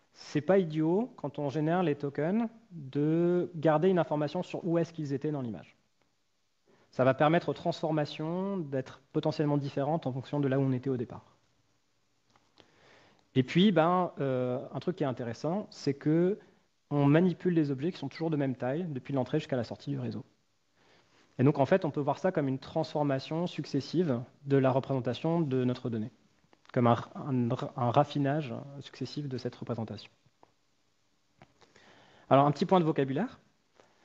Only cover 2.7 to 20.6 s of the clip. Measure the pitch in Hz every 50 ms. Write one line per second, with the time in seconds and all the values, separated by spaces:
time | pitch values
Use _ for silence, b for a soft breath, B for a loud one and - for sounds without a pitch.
2.7 | 175 165 139 131 - 143 147 156 160 170 175 175 180 175 170 - - 160 143 160
3.7 | 151 156 170 190 190 170 156 - 156 147 151 147 - 180 175 - - - - 170
4.7 | 165 170 165 165 - - 151 135 139 131 - 156 151 139 127 117 101 78 67 -
5.7 | - _ _ _ _ _ _ _ _ _ _ _ _ _ _ _ _ _ b b
6.7 | b b b b - - 127 131 131 - 156 151 165 175 165 - 135 - - 175
7.7 | 160 - - 156 156 156 147 143 - - 156 160 170 185 190 196 196 190 160 139
8.7 | 139 131 131 - - - _ _ - 156 - 156 147 - 156 147 143 143 139 139
9.7 | - 143 139 143 160 165 - 131 127 135 120 - 147 147 143 135 131 139 139 135
10.7 | 127 123 127 139 131 120 117 - - - - _ _ _ _ _ _ _ _ _
11.7 | _ _ _ _ _ _ _ _ _ _ _ _ _ _ _ _ b b b b
12.7 | b b b b b b b b b b b _ - 131 127 - - 170 190 220
13.7 | 180 160 156 170 180 185 180 165 - - 143 135 131 127 127 123 123 135 147 -
14.7 | - 135 - 185 175 - 156 135 123 - 123 117 113 - - 151 175 214 - -
15.7 | - - - 143 135 - - 151 156 165 175 180 214 B B B B B B B
16.7 | _ _ _ _ 143 143 143 139 147 160 185 185 170 - - 185 175 165 151 139
17.7 | 139 127 139 180 185 - 139 139 - - 165 165 156 143 139 135 123 - 127 127
18.7 | 135 165 185 165 143 123 - - 139 135 123 - - 156 151 - 135 123 110 -
19.7 | 104 - - 143 143 135 123 113 107 107 - - _ _ _ _ _ _